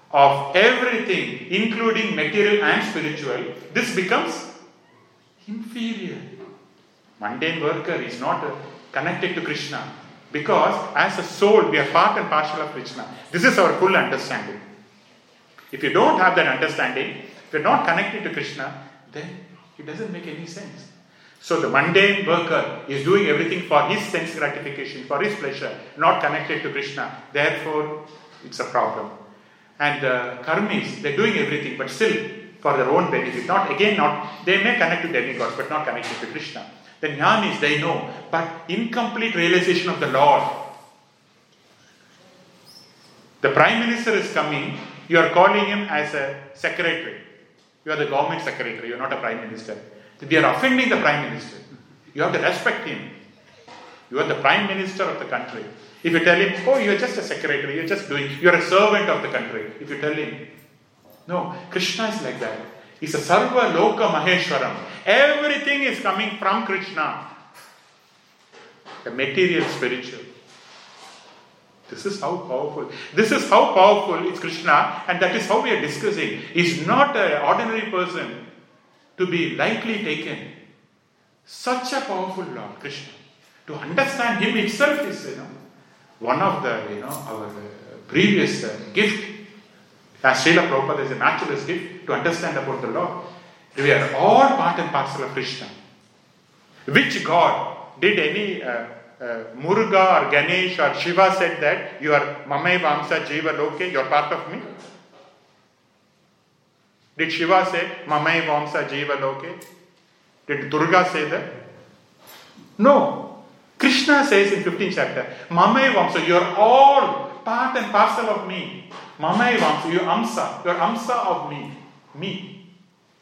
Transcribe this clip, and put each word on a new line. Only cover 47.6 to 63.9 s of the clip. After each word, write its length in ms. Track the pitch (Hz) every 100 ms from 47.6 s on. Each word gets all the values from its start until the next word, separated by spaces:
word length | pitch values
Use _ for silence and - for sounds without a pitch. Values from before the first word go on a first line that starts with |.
| _ _
You 60 | 156
are 60 | 151
the 100 | 143
government 360 | 139 151 160
secretary, 440 | 135 120 117 110 117
you 80 |
are 40 | 120
not 140 | 131
a 40 | 135
Prime 240 | 117 113
Minister. 360 | 110 113 - 101 - - - -
We 160 | 135 156
are 180 | -
offending 340 | - 262 254 233
the 100 | 202
Prime 300 | 156 147 139
Minister. 260 | 143 - - - - - - _
You 80 | 139
have 100 | 175
to 40 | 147
respect 480 | 147 - 233 - 156
him. 240 | 107 - - - _ _ - - - - - -
You 120 | 131
are 80 | 151
the 80 | 131
Prime 320 | 135 196 196
Minister 340 | 196 190 -
of 160 | 175 139
the 60 |
country. 400 | 131 120 123 113 104 - - -
If 80 | 165
you 80 | 165
tell 180 | 175 175
him, 240 | 196 190 254
"Oh, 100 | 269
you 140 | 202
are 60 | 196
just 200 | - -
a 40 |
secretary, 520 | - 147 147 139 139
you 80 | 151
are 60 | 110
just 200 | 98 -
doing, 220 | 143 139 139
you 80 | 175
are 60 |
a 80 | 165
servant 480 | - 190 214 208 -
of 120 | 143
the 60 | 131
country." 420 | 123 117 113 104 -
If 100 | 143
you 100 | 135
tell 140 | 151
him, 320 | 156 127 139 151 - - _ _ _ _ - -
no, 260 | 180 - - -
Krishna 360 | 180 180 - 220
is 120 | -
like 160 | 131 -
that. 180 | 113 - - - - -
He's 160 | 151 147
a 20 |
Sarva 560 | 151 190 247 254 208
Loka 340 | 165 220